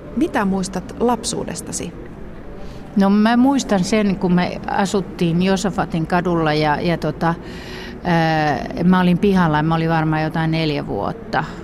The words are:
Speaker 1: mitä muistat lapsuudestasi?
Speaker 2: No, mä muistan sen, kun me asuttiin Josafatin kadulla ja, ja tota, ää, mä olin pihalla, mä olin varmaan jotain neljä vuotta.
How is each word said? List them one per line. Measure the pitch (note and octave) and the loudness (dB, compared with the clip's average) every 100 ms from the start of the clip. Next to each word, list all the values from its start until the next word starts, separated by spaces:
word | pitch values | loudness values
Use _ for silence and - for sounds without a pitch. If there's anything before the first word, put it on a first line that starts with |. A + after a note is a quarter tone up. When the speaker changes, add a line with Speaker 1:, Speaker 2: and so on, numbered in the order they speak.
| - A#3 | -8 -2
Speaker 1:
mitä | E4 B3 | 0 0
muistat | G3 F#3+ F#3 F#3 - - | 0 0 -2 -6 -10 -2
lapsuudestasi? | A#3+ A#3 - - - E3+ - - F3 - - - - - - - - - - G3+ | 0 0 -2 -6 -6 -8 -10 -8 -8 -10 -14 -14 -14 -14 -14 -12 -12 -12 -2 2
Speaker 2:
No, | G3 | 4
mä | G#3 A3 A#3+ | 6 4 6
muistan | C4 C#4 - G3 | 4 2 2 0
sen, | F3+ A3 G3+ F3+ | 2 2 2 0
kun | F3+ | 2
me | F3+ F3 - - | 2 2 -4 -4
asuttiin | - F#3+ G3+ F3+ - F3 E3+ | -2 0 0 -4 -2 0 2
Josafatin | F#3+ F#3+ G3 F#3 E3 E3+ D#3+ | 2 2 0 -2 -2 -2 0
kadulla | F3 E3+ E3+ D#3 | 0 2 2 2
ja, | D3+ D3+ C#3+ | 2 2 2
ja | F3 E3 | 0 0
tota, | D#3 - E3 E3+ - - - - - - | -2 0 0 -2 -6 -14 -12 -12 -12 -6
ää, | F3+ E3+ D#3+ D#3 D3+ C3 - - | 0 2 2 2 0 0 -4 0
mä | F3 F#3 | 4 4
olin | F3+ F3 | 4 4
pihalla, | G3+ F#3 E3 D3+ | 4 4 4 2
mä | D#3+ | 2
olin | E3 E3 | 2 2
varmaan | E3 D#3 D#3 | 2 2 0
jotain | D#3 E3 D#3+ | 0 0 0
neljä | D#3+ D#3+ C#3+ C3+ | 0 0 -2 -4
vuotta. | G#2 F#2 F2 - - D#3+ - | -4 -4 -6 -4 -4 -4 -10